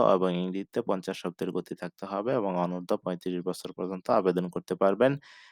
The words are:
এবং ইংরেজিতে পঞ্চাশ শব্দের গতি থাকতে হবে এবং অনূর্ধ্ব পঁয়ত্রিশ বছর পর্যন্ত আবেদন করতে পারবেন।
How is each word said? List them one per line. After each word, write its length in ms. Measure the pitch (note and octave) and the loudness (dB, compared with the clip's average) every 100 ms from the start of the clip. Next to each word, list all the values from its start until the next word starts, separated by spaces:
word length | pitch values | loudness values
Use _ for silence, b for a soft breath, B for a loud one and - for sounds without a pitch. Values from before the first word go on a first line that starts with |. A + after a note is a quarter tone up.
| A2 | 6
এবং 180 | F#2+ F#2 | 6 4
ইংরেজিতে 460 | F2+ F#2 F#2+ G2 - | 0 -2 -4 -4 -4
পঞ্চাশ 360 | A2 F#2+ F#2+ F#2 | -2 -4 -4 -6
শব্দের 320 | F2+ - F#2 | -8 -6 -4
গতি 220 | F#2 - - | -4 -6 -10
থাকতে 300 | F2+ - G2 | -12 -10 -8
হবে 260 | G2 A2+ | -4 -2
এবং 180 | C3 G2 F2+ | 0 0 0
অনূর্ধ্ব 360 | F2 F2+ F2+ G#2+ | -2 -4 -2 -2
পঁয়ত্রিশ 440 | F#2 F2 F#2 F2+ F2+ | -2 -4 -4 -4 -4
বছর 240 | - - | -6 -10
পর্যন্ত 340 | - F#2 F#2+ - | -8 -8 -6 0
আবেদন 360 | A#2 F#2 F2+ F2+ | 2 4 0 -2
করতে 240 | - - F#2 | -6 -6 2
পারবেন। 360 | G2 G2+ C3 C#3+ B B B | 2 4 2 2 B B B